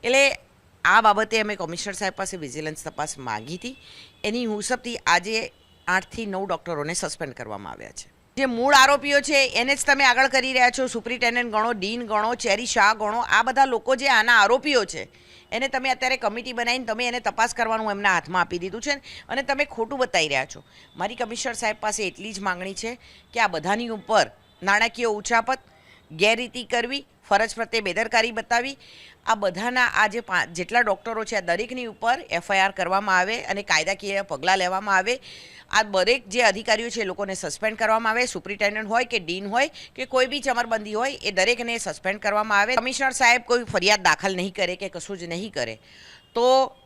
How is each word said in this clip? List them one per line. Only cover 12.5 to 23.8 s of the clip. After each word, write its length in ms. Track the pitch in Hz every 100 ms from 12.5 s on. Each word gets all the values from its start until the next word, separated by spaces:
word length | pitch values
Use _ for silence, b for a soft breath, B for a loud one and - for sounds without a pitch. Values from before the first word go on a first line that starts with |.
| 202 240
શાહ 280 | 233 202
ગણો, 260 | 220 208 226
આ 220 | 240 208
બધા 220 | 233 254
લોકો 320 | 269 233 - 262
જે 120 | 277
આના 320 | 247 220 233
આરોપીઓ 440 | 202 254 285 262
છે 240 | 196 156 95 B B B B
એને 160 | 226 269
તમે 220 | 269 262
અત્યારે 260 | 254 254 262
કમિટી 360 | 220 220 240
બનાવીને 320 | 233 233 254
તમે 220 | 226 220 247
એને 140 | 247
તપાસ 340 | 226 233 233
કરવાનું 360 | - 220 220 220
એમના 240 | 202 202
હાથમાં 280 | 180 - 180
આપી 160 | 175 180
દીધું 240 | 185 208
છે 80 | 285 277 B B B
અને 140 | 247
તમે 220 | 269 269
ખોટું 340 | 285 - 226 277
બતાવી 300 | 247 185 156
રહ્યા 160 | 139
છો. 180 | 139 - _ B B -
મારી 180 | 190
કમિશનર 380 | 233 233 233 262
સાહેબ 240 | 226 220 214
પાસે 260 | 214 208 190
એટલી 260 | 180 202
જ 80 | 190
માંગણી 340 | 196 180 190
છે 240 | 190 226 247 B B B
કે 80 | 233
આ 60 | 220
બધાની 420 | 165 160 208